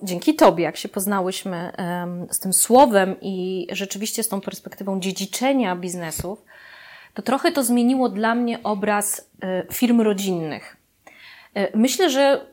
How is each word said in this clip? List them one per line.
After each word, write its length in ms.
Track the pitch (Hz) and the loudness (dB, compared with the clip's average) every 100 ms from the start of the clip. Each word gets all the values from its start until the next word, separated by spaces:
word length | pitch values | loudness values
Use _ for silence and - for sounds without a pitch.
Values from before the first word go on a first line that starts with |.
dzięki 320 | 196 180 294 | -6 -2 0
Tobie, 300 | 311 233 170 | 6 6 6
jak 120 | 156 - | 0 -4
się 120 | 208 | -8
poznałyśmy, 840 | 202 190 202 185 190 196 175 175 - | -6 -2 0 -2 -4 -6 -8 -8 -6
em, 500 | 175 175 175 175 180 | -6 -4 -6 -8 -8
z 80 | - | -6
tym 140 | 190 | -2
słowem 640 | - - 247 285 196 190 185 | 0 4 6 6 6 2 -2
i 460 | 196 190 185 185 - | -6 -6 -4 -4 -6
rzeczywiście 500 | 185 196 196 214 - | -8 -8 -8 -6 -6
z 60 | 214 | -4
tą 120 | 196 | -6
perspektywą 600 | 196 - - - 196 190 | -6 -12 -14 -10 -6 -4
dziedziczenia 760 | 190 185 196 - 254 269 202 180 | -4 -6 -8 -2 0 2 0 -2
biznesów, 680 | 180 180 165 - 175 214 _ - - - - - - | -6 -8 -8 -8 -8 -10 _ -20 -20 -20 -20 -20 -16
to 80 | - | -8
trochę 300 | 220 269 339 | -2 0 2
to 120 | 330 | 2
zmieniło 440 | 233 240 240 262 254 | 2 4 4 4 2
dla 260 | 190 226 | 0 0
mnie 280 | 240 240 233 | 0 -2 -2
obraz, 680 | 202 208 208 208 208 - - _ | -4 -2 0 0 0 -6 -10 _
e, 200 | 190 185 180 | -4 -4 -4
firm 280 | - 240 233 | 0 4 4
rodzinnych. 760 | 214 196 196 175 160 117 - - _ _ _ - - - - | 4 2 0 -2 -4 -8 -12 -20 _ _ _ -20 -20 -20 -10
E, 240 | 208 196 220 | -4 0 2
myślę, 320 | 262 330 349 | 2 4 2
że 360 | 262 277 277 - | 4 4 2 -2